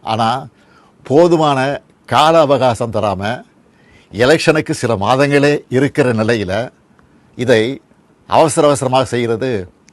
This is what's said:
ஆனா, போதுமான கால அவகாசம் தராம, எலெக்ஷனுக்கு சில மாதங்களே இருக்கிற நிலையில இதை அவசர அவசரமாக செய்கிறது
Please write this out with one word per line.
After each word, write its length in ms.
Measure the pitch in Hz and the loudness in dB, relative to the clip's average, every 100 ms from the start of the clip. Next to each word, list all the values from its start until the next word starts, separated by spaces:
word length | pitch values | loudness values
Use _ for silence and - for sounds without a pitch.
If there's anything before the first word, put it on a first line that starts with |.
ஆனா, 440 | - 110 113 127 139 _ _ _ _ _ | -6 -2 -2 -4 -10 _ _ _ _ _
போதுமான 760 | - 139 175 165 151 135 135 143 _ _ - | 0 4 4 4 2 0 -2 -6 _ _ -2
கால 340 | 120 151 165 | 2 4 4
அவகாசம் 520 | 143 135 127 113 117 | 2 2 0 -2 -4
தராம, 520 | 107 104 92 101 123 - _ _ _ _ _ _ | -2 -4 -4 -6 -8 -12 _ _ _ _ _ _
எலெக்ஷனுக்கு 580 | 90 123 156 - 156 151 | -2 2 2 2 0 -2
சில 260 | 151 117 110 | -6 -4 -2
மாதங்களே 600 | 101 131 143 143 143 147 - | 0 0 2 2 0 -2 -2
இருக்கிற 440 | 127 139 - 127 | -2 0 0 0
நிலையில 580 | 110 110 117 95 98 123 _ _ _ _ _ _ - | 0 0 -2 -2 -6 -6 _ _ _ _ _ _ -8
இதை 440 | 123 113 110 139 _ _ _ _ _ | 0 2 2 -4 _ _ _ _ _
அவசர 400 | 117 156 165 147 | 2 2 2 0
அவசரமாக 380 | 139 127 127 | 0 0 -2
செய்கிறது 640 | 127 120 117 113 131 110 90 _ _ | -2 -4 -4 -4 -4 -6 -8 _ _